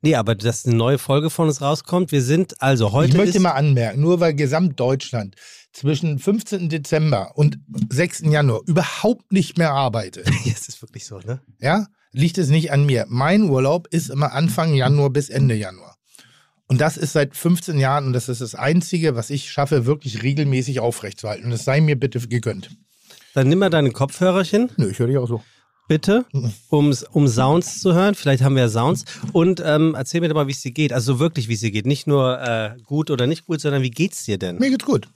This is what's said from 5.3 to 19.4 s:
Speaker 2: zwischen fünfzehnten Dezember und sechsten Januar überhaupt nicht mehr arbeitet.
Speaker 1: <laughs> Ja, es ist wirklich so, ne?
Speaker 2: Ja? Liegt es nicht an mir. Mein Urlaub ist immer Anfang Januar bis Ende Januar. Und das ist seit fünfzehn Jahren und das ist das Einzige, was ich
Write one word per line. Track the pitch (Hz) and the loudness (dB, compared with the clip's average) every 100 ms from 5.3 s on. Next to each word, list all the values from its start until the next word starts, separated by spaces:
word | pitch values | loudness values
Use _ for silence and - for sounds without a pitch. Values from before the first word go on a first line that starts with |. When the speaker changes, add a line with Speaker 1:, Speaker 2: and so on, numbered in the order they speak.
| - - - _ | -12 -20 -20 _
Speaker 2:
zwischen | - 131 147 165 143 | -6 -2 -2 -2 -2
fünfzehnten | - 214 - 202 175 | 0 -2 -2 -6 -4
Dezember | 160 143 156 156 120 95 - | -6 -2 0 2 0 -2 0
und | 147 - - 104 - | 0 0 -12 -6 -4
sechsten | 127 175 - 160 | -2 -2 -2 0
Januar | 151 143 123 - | 2 2 0 0
überhaupt | 165 175 - 214 247 _ | 0 0 -2 -2 -2 _
nicht | 190 175 - | -2 0 0
mehr | 165 | 0
arbeitet. | 139 131 110 95 90 - - | 2 0 -2 -8 -8 -2 0
Speaker 1:
<laughs> | |
Ja, | 127 | 0
es | 110 - | -4 -8
ist | - | -18
wirklich | - - - | -18 -18 -16
so, | 98 | -16
ne? | 95 131 _ _ | -10 -10 _ _
Speaker 2:
Ja? | 127 185 202 _ _ | 0 0 -2 _ _
Liegt | 131 165 175 | -2 0 0
es | 151 | 2
nicht | 156 160 | 2 2
an | 143 | 2
mir. | 143 123 104 | 2 2 0
Mein | 120 143 196 | -2 2 2
Urlaub | 208 131 131 170 170 | 4 2 2 0 -2
ist | 165 139 | -4 -4
immer | 135 147 | -2 -2
Anfang | 139 165 - 165 | 0 -2 0 0
Januar | 143 127 143 143 | 2 2 2 2
bis | 135 143 | 0 -2
Ende | 123 135 | 0 2
Januar. | 110 98 92 85 _ _ - - _ _ _ _ | 0 -4 -12 -20 _ _ -20 -20 _ _ _ _
Und | 127 | 0
das | 156 165 | 0 -2
ist | 156 | -4
seit | 156 139 - | 0 -2 -2
fünfzehn | 170 170 - 151 | 0 0 0 0
Jahren | 135 143 135 | 2 0 0
und | |
das | 123 120 | -4 -4
ist | 120 | -8
das | 120 - | -8 -6
Einzige, | 135 170 170 180 160 | 0 0 0 0 0
was | 120 110 | 0 -4
ich | 143 | -6